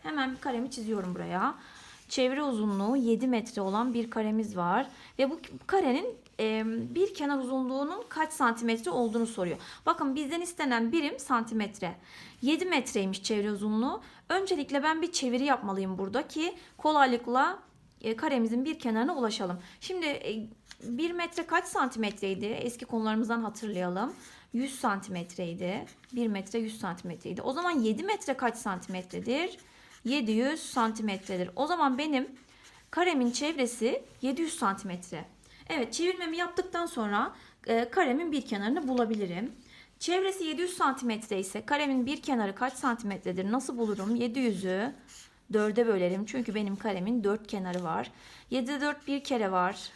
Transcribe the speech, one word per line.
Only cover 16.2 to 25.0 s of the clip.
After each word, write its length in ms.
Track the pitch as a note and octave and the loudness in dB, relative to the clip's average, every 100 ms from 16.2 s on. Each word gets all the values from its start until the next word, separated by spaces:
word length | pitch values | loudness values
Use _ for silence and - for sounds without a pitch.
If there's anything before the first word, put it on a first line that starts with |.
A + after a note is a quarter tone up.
| - | -2
ki 260 | D#4 E4+ F4+ - - | -2 -4 -4 -14 -2
kolaylıkla, 880 | D4+ D4+ C4 A#3+ A#3+ B3 D#4 G4 - - - - | 4 8 8 6 2 4 4 2 -10 -20 -20 -8
e, 160 | - A3+ | -4 -2
karemizin 480 | D#4 C4 A3+ A#3 | 2 2 4 2
bir 140 | C4+ D#4 | 0 -2
kenarına 380 | A#3+ A3 B3+ D#4+ | 0 2 2 2
ulaşalım. 420 | A#3 A3 F#3+ F3+ - - | 0 0 -2 -4 -8 -12
Şimdi, 260 | - F#4 D#4+ | -6 -2 -2
e, 420 | C#4+ - A3 - - - - | -2 -4 -6 -8 -12 -20 -14
bir 280 | A3+ A#3+ E4 | -6 -2 -2
metre 360 | F4 E4+ E4+ D#4+ | 0 -4 -4 0
kaç 180 | E4 | 0
santimetreydi? 840 | F#4 - C4 A3+ G#3+ G#3+ G3 F#3+ G#3 | 2 0 0 0 -2 -2 -2 -2 -2
Eski 380 | A#3 A#3+ A#3 | -4 -4 -6
konularımızdan 560 | A#3+ A3+ A3 A3 A3+ A#3 | -4 -2 0 2 0 0
hatırlayalım. 720 | A3 G#3+ A3 F#3 F3+ F3+ B3 - - - - | -2 -6 -4 -2 -2 -2 -4 -6 -16 -20 -6
Yüz 280 | A#3 C4+ C#4 | -4 -2 -2
santimetreydi. 1040 | A3 G3 | 0 0